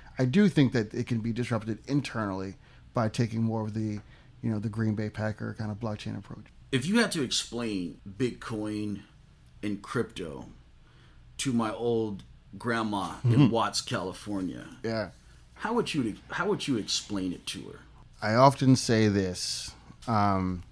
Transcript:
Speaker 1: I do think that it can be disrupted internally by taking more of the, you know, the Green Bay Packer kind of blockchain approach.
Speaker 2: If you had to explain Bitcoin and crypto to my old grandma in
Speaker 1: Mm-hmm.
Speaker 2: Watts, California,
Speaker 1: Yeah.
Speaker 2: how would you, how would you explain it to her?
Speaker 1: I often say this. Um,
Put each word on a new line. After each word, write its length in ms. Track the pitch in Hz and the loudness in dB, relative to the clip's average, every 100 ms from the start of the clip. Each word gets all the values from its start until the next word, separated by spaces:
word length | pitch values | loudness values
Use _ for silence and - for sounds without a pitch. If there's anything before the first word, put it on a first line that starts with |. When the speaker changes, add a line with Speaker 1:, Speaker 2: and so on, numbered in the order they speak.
| - - | -18 -2
Speaker 1:
I 60 | |
do 240 | 131 180 208 | 2 6 6
think 240 | 156 131 | 8 6
that 220 | 123 104 | 4 0
it 120 | - 120 | -2 -2
can 120 | 117 | -2
be 140 | 113 | -2
disrupted 460 | 113 117 113 110 107 - | -2 -2 -2 -2 -6 0
internally 680 | 139 120 117 104 95 95 92 - - - | 0 0 -4 -4 -4 -6 -10 -18 -20 -6
by 160 | 123 110 | 0 0
taking 320 | - 113 113 | 2 0 2
more 180 | 113 110 | 0 0
of 140 | 107 | -4
the, 260 | 107 107 104 - - - - | -4 -4 -4 -10 -20 -20 -8
you 80 | 120 | -2
know, 80 | 107 | -2
the 120 | 107 | -2
Green 240 | 110 110 | 0 0
Bay 160 | 107 107 | 0 -2
Packer 440 | - 107 107 110 107 | -2 -4 -4 -8 -6
kind 120 | 107 | -6
of 80 | 104 | -6
blockchain 380 | 113 107 107 107 | -6 -6 -8 -8
approach. 300 | - - - - - | -10 -16 -18 -20 -4
Speaker 2:
If 140 | 131 143 | -2 2
you 120 | 226 | 2
had 140 | 214 | 2
to 100 | 170 | 0
explain 800 | 117 - - 117 117 101 87 - 98 | -2 -2 -4 -4 -4 -2 -4 -8 -16
Bitcoin 920 | 95 127 - - 113 107 104 107 98 - - - - - - | -4 -4 -4 -8 -6 -4 -4 -6 -8 -14 -20 -20 -20 -20 -10
and 200 | 104 101 | -6 -6
crypto 640 | - 120 110 - 85 67 - - - - - - - - - - | -4 -4 -4 -6 -10 -10 -14 -18 -20 -20 -20 -20 -20 -20 -20 -6
to 160 | 139 | 0
my 180 | 117 110 | 2 0
old 520 | 98 120 117 110 95 - - - 98 | 0 0 2 0 -4 -12 -20 -18 -8
grandma 600 | 117 117 110 101 87 85 | -2 0 0 -2 -4 0
in 100 | 120 | 4
Speaker 1:
Mm-hmm. 180 | 117 147 | 6 6
Speaker 2:
Watts, 320 | 113 104 - | 4 0 -2
California, 840 | - 113 92 90 107 101 90 60 - 80 | -4 -4 -4 -8 -6 -4 -4 -6 -14 -8
Speaker 1:
Yeah. 280 | 113 113 98 - - - - | -4 -2 -4 -8 -20 -20 -20
Speaker 2:
how 220 | - 214 | -8 -2
would 180 | 240 180 | 0 0
you, 240 | 151 113 92 - | 0 -2 -4 -8
how 180 | - 180 | -4 0
would 180 | 165 - | 0 0
you 120 | 117 | -2
explain 560 | 95 - - 101 92 | 0 -4 -4 -4 -2
it 120 | 85 - | -4 -8
to 120 | 98 | -10
her? 160 | 50 - - - - - | -12 -16 -20 -20 -20 -6
Speaker 1:
I 140 | 107 113 | 0 8
often 400 | 139 131 131 127 | 8 8 6 6
say 320 | - 113 110 | 6 6 6
this. 640 | 101 95 90 - - - - - - - | 4 0 -2 -6 -6 -8 -14 -20 -14 -2
Um, 540 | 107 101 95 92 90 - | 2 4 2 0 -4 -8